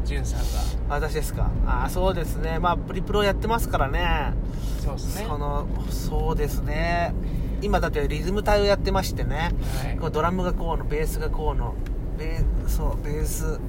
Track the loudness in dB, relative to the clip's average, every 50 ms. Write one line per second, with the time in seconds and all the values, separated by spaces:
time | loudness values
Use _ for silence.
0 | -2 -2 -2 0 0 0 0 0 0 0 0 0 0 0 0 -2 -2 0 0 0
1 | 0 -2 -2 -2 -2 -2 -2 0 0 0 2 2 2 2 2 0 0 0 0 2
2 | 2 2 2 0 -2 -2 -2 -2 -2 -2 0 2 2 2 2 2 -2 -4 -4 -4
3 | -2 0 2 4 4 4 2 2 0 0 2 0 0 0 2 2 2 2 2 2
4 | 2 2 2 2 0 0 -2 -2 -2 -4 -4 -4 -4 -4 -2 -2 -2 -2 -2 -2
5 | -4 -4 -2 -2 -2 -2 -2 -2 -2 -2 -2 -2 -2 -2 -4 -4 -2 -2 -4 -2
6 | -2 -2 0 0 0 2 2 0 0 0 0 -2 -2 -2 0 0 0 2 2 2
7 | 0 0 -2 -2 -2 -2 -2 -2 -2 -2 -2 -2 0 2 2 2 2 2 0 0
8 | 0 0 0 0 0 0 0 0 4 4 4 6 6 4 4 2 2 2 2 2
9 | 0 0 -2 -2 -2 0 0 0 0 0 0 0 0 -2 -2 -2 -2 -2 -2 -2
10 | -2 -2 0 2 2 2 2 2 0 0 0 0 0 0 0 0 0 0 0 0
11 | 0 0 0 0 0 0 0 0 0 2 2 2 0 0 -2 -4 -4 -2 -2 -2
12 | -2 -4 -4 -4 -2 -2 0 2 2 2 2 2 0 0 0 2 0 0 0 0
13 | -2 -2 0 0 0 -2 0 -2 -2 -2 -2 -2 -4